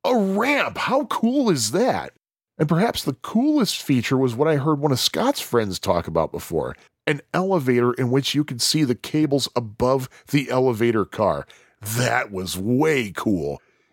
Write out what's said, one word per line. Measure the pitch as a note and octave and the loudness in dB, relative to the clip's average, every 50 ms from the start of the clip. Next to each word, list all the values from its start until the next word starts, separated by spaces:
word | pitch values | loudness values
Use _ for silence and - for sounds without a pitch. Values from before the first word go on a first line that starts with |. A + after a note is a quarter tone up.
| - | 2
A | A#3 B3+ | 2 2
ramp! | A#3 G3 F#3+ F#3+ G#3 A#3 C#4 D4 C4+ E3+ B2 - - | 4 4 2 2 0 2 2 2 2 0 -2 -2 -4
How | - - A#3 C#4+ D4 | -2 0 0 0 0
cool | - - - - A3+ B3+ D4 C4 A3 | -2 -2 0 0 0 2 2 2 2
is | E3+ C3 A2 G#2 | 2 0 0 -2
that? | A#2 F3+ B3 B3+ C#3 E2+ C#2 C2 _ _ _ _ _ _ _ _ _ - | 0 0 0 0 0 -4 -6 -10 _ _ _ _ _ _ _ _ _ -4
And | D#3 D3+ | 0 2
perhaps | E3+ E3 G#3 A#3+ - - | 2 2 2 0 -2 -4
the | - E3+ C3 | -6 -6 -6
coolest | _ - - - A3 C4 D#4 D4+ D4 A3+ - - - | _ -12 -2 0 2 2 4 2 2 2 0 -2 -6
feature | - - C#3 B2 A2 - C#3 | -2 0 0 0 2 0 0
was | C3 C3 B2+ A2+ | 2 2 0 0
what | A#2 C#3+ D#3+ | 0 0 2
I | D#3 | 2
heard | C#3 B2+ D#3+ D#3 C#3 | 2 2 0 0 0
one | C#3+ D3+ | 0 -2
of | C3 A#2+ | 0 0
Scott's | - - - D#3 G#3 C4 C#4+ - | -2 -2 -2 0 0 0 0 -2
friends | - - - A#2+ A2 G2 F2+ - | -4 0 0 0 0 0 -6 -4
talk | - G2 F2+ F2 - | -2 0 0 0 -2
about | - D#2+ E2 D#2 D2+ | -2 -2 -2 -2 -2
before, | - - - - E2+ D#2 B1+ B1+ B1+ _ - _ _ _ _ - | -4 -10 -10 -4 -4 -4 -4 -4 -10 _ -20 _ _ _ _ -4
an | D3+ C#3 - _ | -4 -4 -6 _
elevator | - E3+ F#3 F#3+ F#3+ F3 C3+ B2+ B2 A#2+ A#2+ B2 | -2 -2 0 2 0 0 2 2 2 4 4 2
in | A#2+ - C3 A#2+ | 2 0 0 0
which | B2 C#3 C3 - - | 0 0 0 0 -2
you | C#3+ D3+ | -2 -2
could | - C3+ A#2 | -2 -4 -4
see | - - - D#3 D3+ | -2 0 2 2 2
the | A#2+ B2 | 2 0
cables | - - - - D#3 D3+ D3 C#3+ C#3 - - _ | -2 -4 -4 0 0 2 2 2 0 0 0 _
above | B2 A#2+ G#2+ G#2 - A#2+ B2+ C3+ C3+ C3 - - - _ - | -4 -4 -4 -4 -2 0 2 2 0 -2 -6 -14 -20 _ -2
the | - D3 C3+ A#2+ | -2 -2 0 0
elevator | B2+ B2+ C3 C3 A#2+ G#2 A#2 A#2+ A2 A2 F#2+ | 0 2 2 2 2 2 2 2 2 2 -2
car. | - - - G#2+ F#2 D#2 C#2+ C#2 _ - - _ _ _ _ | -2 -2 0 0 2 0 -2 -6 _ -20 -20 _ _ _ _
That | G#2+ G#2 A2 B2 B2 A#2+ A#2 B2 C3+ G#2 | -10 -6 -2 -2 0 2 0 0 -2 -2
was | G2+ F#2 F#2+ F2 D2+ | -6 -8 -6 -6 -6
way | F2+ F#2+ A2 B2 C3 D#3 D#3+ D#3 C3+ A2+ G2+ E2+ | -4 -2 0 2 2 2 2 2 0 -2 -4 -6
cool. | - - A2+ G2+ F2 C#2+ C#2+ C#2 - _ _ _ _ _ _ | -4 0 0 0 0 0 -4 -6 -8 _ _ _ _ _ _